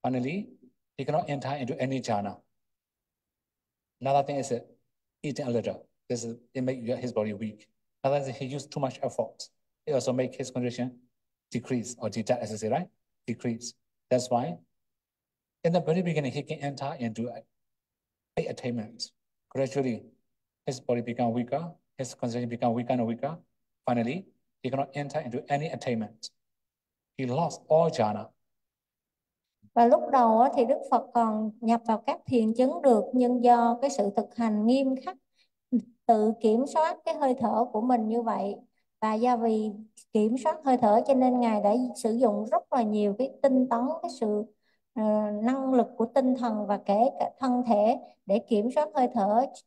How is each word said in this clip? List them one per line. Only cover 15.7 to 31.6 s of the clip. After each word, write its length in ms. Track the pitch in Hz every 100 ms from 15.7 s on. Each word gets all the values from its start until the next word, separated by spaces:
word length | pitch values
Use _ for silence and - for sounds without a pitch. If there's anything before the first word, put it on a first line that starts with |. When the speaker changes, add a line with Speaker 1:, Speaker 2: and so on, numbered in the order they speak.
Speaker 1:
the 80 | 175
very 220 | 147 170
beginning, 300 | 175 156 139
he 100 | 139
can 160 | 135 156
enter 380 | 143 139 139 147
into 300 | 117 110 120
a, 140 | 113 - _ _ _ _ _ _ _ _ -
a 100 | 160
attainment. 640 | 120 123 117 110 - - _ _ _ _
Gradually, 540 | 127 131 139 131 107 - _ _ _ _ _ -
his 140 | 123
body 200 | - 120
become 320 | 120 120 120
weaker, 420 | 117 120 143 165 - _ -
his 180 | 127
concentration 340 | - 123 117 123
become 260 | 117 123
weaker 160 | 117 120
and 160 | 127 113
weaker. 300 | 117 143 165 _ _ _ _ -
Finally, 400 | 120 117 170 196 _ _ _
he 80 | 127
cannot 200 | 135 -
enter 260 | 147 139 151
into 220 | 135 120 -
any 200 | 143 160
attainment. 600 | 123 - 113 107 - - _ _ _ _ _ _ _ _ -
He 100 | 127
lost 340 | 131 170 - -
all 220 | 156 165
jhana. 360 | - 107 104 - _ _ _ _ _ _ _ _ _ _ _ _ _ _
Speaker 2:
Và 120 | - 233
lúc 160 | 285 -
đầu 280 | 269 233 220
á, 100 | 262 277
thì 80 |
Đức 140 | 233 294 -
Phật 160 | 240 -
còn 360 | 240 226 214 214 -